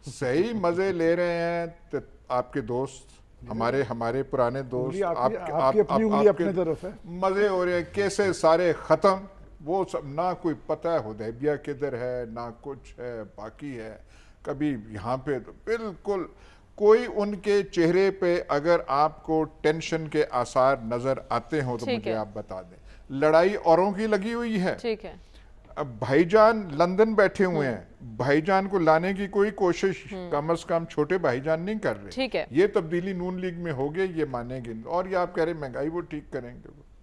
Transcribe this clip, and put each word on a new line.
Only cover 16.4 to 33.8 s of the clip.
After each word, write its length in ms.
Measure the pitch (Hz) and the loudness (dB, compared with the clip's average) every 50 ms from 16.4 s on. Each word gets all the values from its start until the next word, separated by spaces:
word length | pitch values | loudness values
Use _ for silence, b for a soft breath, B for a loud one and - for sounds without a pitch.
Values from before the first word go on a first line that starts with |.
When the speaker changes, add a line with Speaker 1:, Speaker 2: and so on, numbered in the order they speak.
| b b b b b b - | b b b b b b -8
Speaker 1:
कोई 300 | - 208 208 220 233 247 | 2 6 8 8 8 6
उनके 560 | 233 - 208 202 208 208 190 - 208 202 202 196 | 0 -2 -2 -2 -2 -2 -4 -2 2 2 2 2
चेहरे 480 | 196 - 180 165 160 175 180 196 196 | 0 2 2 4 4 6 4 4 4
पे 300 | 190 190 190 175 175 175 | 2 2 0 2 2 2
अगर 460 | - - - 143 143 170 170 165 - - | 0 0 0 0 4 4 4 4 4 0
आपको 560 | 131 139 151 156 156 - - - 160 160 156 | 2 4 4 2 2 -4 -4 -2 0 0 0
टेंशन 600 | 143 - - - 151 156 165 151 - - 160 160 151 | -2 -6 -2 0 2 2 2 -2 -4 -4 -4 -4 -2
के 140 | 147 151 147 | 2 0 0
आसार 580 | - - 127 120 - - 135 127 131 139 127 113 | 2 2 -2 -2 0 2 4 4 4 4 2 0
नजर 440 | 113 120 123 120 131 135 - - - 117 | -4 -4 -2 0 0 -2 -2 -2 -4 -4
आते 280 | 117 113 - - 156 | -4 -2 -2 -4 -2
हों 180 | 139 127 123 117 | -2 -2 -4 -4
तो 80 | 120 | -2
Speaker 3:
ठीक 120 | 123 247 233 | -2 -4 -4
Speaker 1:
मुझे 120 | 104 120 | -2 -4
Speaker 3:
है। 60 | 110 | -4
Speaker 1:
आप 180 | 110 107 104 101 | -4 -4 -6 -8
बता 260 | 107 - - - 92 92 | -12 -10 -10 -10 -12 -12
दें। 140 | 87 - - - b b b b - 135 135 | -14 -20 -20 -20 b b b b -10 -4 2
लड़ाई 360 | 143 151 156 160 170 190 208 | 2 6 6 6 6 6 2
औरों 380 | 196 - 165 165 165 185 202 202 | 0 4 6 6 6 6 2 0
की 140 | 180 220 | -2 0
लगी 260 | 220 214 202 190 220 233 | 0 0 0 0 -2 -4
हुई 260 | 233 240 233 220 202 | -4 -4 -2 -2 0
है। 180 | 180 185 143 - | 0 -2 -2 -4
Speaker 3:
ठीक 260 | - 240 220 208 - | -4 -6 -6 -4 -6
है। 160 | 185 - - - b b b b b b - - - - - | -16 -16 -16 -20 b b b b b b -20 -20 -16 -8 -8
Speaker 1:
अब 200 | 151 139 120 107 123 | -8 -8 -6 -8 -2
भाईजान 680 | 113 135 147 175 170 185 214 214 220 233 220 208 175 143 | 2 4 4 4 6 6 6 8 8 6 2 -2 -6 0
लंदन 420 | 143 170 180 185 185 220 220 220 | 0 0 0 4 4 4 4 6
बैठे 300 | 208 202 185 190 - 202 | 4 4 2 4 2 0
हुए 120 | 185 175 | 2 2
Speaker 3:
हम्म। 100 | 156 143 | 0 0
Speaker 1:
हैं, 500 | 131 117 98 90 - - - - 123 110 | 0 -2 -4 -8 -14 -20 -20 -18 -16 -6
भाईजान 500 | 107 123 135 143 151 160 170 196 190 196 | -4 0 2 2 2 4 2 2 2 2
को 120 | 196 190 196 | 2 0 2
लाने 360 | 170 160 156 160 170 185 196 | 4 6 6 4 4 0 -2
की 140 | 180 202 190 | -2 -4 -2
कोई 220 | 196 208 196 208 | 2 2 2 2
कोशिश 540 | 208 208 202 180 170 - - 196 180 - - - 208 | 2 0 0 2 2 2 0 -2 -2 -2 -10 -14 -14
Speaker 3:
हम्म। 180 | 190 180 175 | -12 -8 -4
Speaker 1:
कम 180 | 156 143 147 156 | -2 -2 0 0
अज 160 | 165 165 - | -2 -2 -2
कम 200 | - 180 165 165 | -2 -2 -2 -2
छोटे 340 | 165 - - 147 147 180 196 | -4 -2 -2 0 2 0 0
भाईजान 440 | 170 151 120 123 131 156 160 160 170 | 2 0 0 0 0 0 -2 0 0
नहीं 160 | 190 214 220 | -4 -6 -2
कर 180 | 190 151 113 | -2 -4 -4
रहे। 140 | 104 101 101 | -4 -8 -12
Speaker 3:
ठीक 240 | - 240 262 240 - | -6 -4 -4 -2 -2
है। 120 | 180 151 - 113 | -4 -6 -2 2
Speaker 1:
ये 140 | 139 190 | 4 4
तब्दीली 480 | 208 202 214 175 156 165 175 175 196 196 | 4 4 0 -2 0 -2 -2 -2 -2 -6
नून 240 | 180 180 180 185 180 | -4 -6 -6 -6 -4
लीग 180 | 180 185 170 170 | -6 -6 -6 -6
में 140 | 175 170 151 | -6 -6 -4
हो 180 | 123 | -4